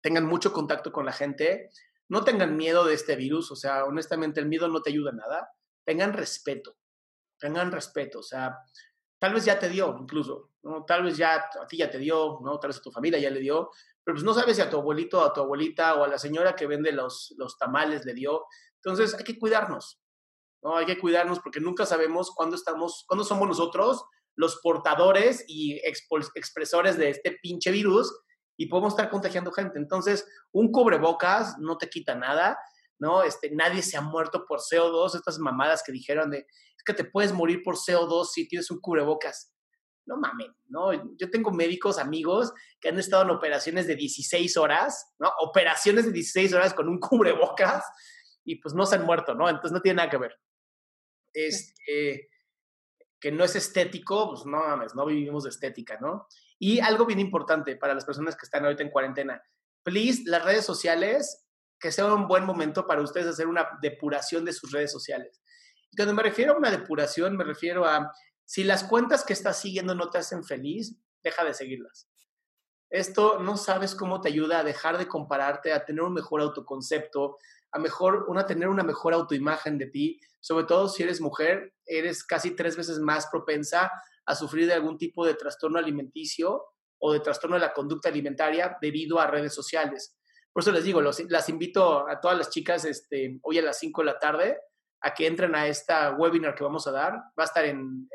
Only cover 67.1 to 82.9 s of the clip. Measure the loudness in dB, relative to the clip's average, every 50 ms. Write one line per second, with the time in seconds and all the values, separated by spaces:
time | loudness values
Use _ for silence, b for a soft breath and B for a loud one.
67.1 | 0 0 0 0 0 -2 -4 -4 -6 -6 -6 -4 0 2 2 4 2 2 0 -4
68.1 | B B B B B _ _ -8 -4 0 2 2 2 2 2 4 4 4 4 4
69.1 | 2 2 2 0 -4 -2 -2 -2 -2 -2 -4 -4 -4 -4 -2 -2 -2 -2 -2 -2
70.1 | -2 -4 -4 -4 -6 -8 -8 -8 -8 -8 -6 -6 -6 -6 -8 -10 -12 -16 _ _
71.1 | _ _ -6 -4 -2 0 -2 -2 -2 -6 -8 -10 -10 -12 -12 -16 _ -20 -20 _
72.1 | _ _ _ _ _ _ _ _ _ _ _ _ _ _ _ _ -4 -4 -4 0
73.1 | 2 4 6 6 4 2 0 -2 -4 -2 0 0 0 0 0 -4 -4 -6 -4 -4
74.1 | -4 -2 -2 -2 0 0 0 2 0 0 0 -2 -4 -2 -2 -2 -2 -2 -4 -4
75.1 | -6 -8 -4 -4 -2 0 0 -2 -2 -2 -2 -2 -2 -2 -2 -4 -4 -2 -2 -2
76.1 | -2 -4 -4 -4 -2 0 0 -2 -2 -6 -10 -10 -10 -10 -4 -4 -4 -4 -4 -4
77.1 | -4 -4 -4 -4 -6 B B B B B B B -6 -4 -4 -4 -2 0 2 2
78.1 | 2 2 0 -2 -2 -2 -2 -2 -2 -2 0 0 0 0 0 -2 -4 -2 0 2
79.1 | 2 2 2 0 -2 -2 0 0 -2 -2 -2 -4 -4 -4 -4 -6 -4 -2 -2 -2
80.1 | -4 b b b b b -6 -2 0 0 2 4 4 4 4 2 0 -2 -2 -2
81.1 | -2 -2 -4 -4 -2 0 2 2 2 0 -2 -8 -18 _ _ -6 -4 -2 -2 -2
82.1 | -4 -6 -4 -4 -4 -2 -2 -2 -4 -2 -2 -2 -2 -4 -6 -6